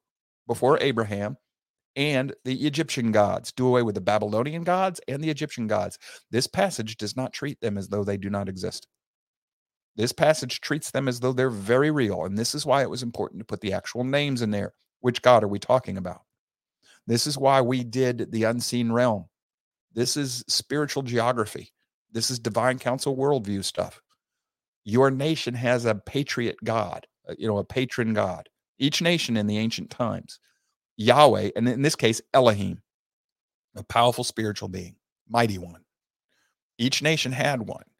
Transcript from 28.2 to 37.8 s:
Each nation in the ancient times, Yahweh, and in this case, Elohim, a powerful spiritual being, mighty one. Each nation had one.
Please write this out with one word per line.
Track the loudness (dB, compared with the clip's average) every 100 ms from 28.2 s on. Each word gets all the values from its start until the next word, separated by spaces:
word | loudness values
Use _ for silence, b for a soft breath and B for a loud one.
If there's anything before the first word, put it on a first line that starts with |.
| -2 -4 -14 _ _ -2
Each | -2 0
nation | 2 2 0 0
in | 0
the | 0
ancient | -2 -4 -8
times, | -6 -4 -4 -10 -20 _ _ _ _ _ -2
Yahweh, | 4 8 8 6 0
and | 0 0
in | 2
this | 0 2
case, | 2 0 0
Elohim, | 4 6 4 0 -6 _ _ _ _ _ _ _ _ _ -18
a |
powerful | -4 2 4 2
spiritual | -4 -4 -4 -4 -8
being, | -10 -12 -18 _ _ -4
mighty | 0 2 0
one. | -10 -18 _ _ _ _ _ _ _ _ _ -2
Each | 0 2
nation | 2 0 0
had | -2 0 -2
one. | -4 -10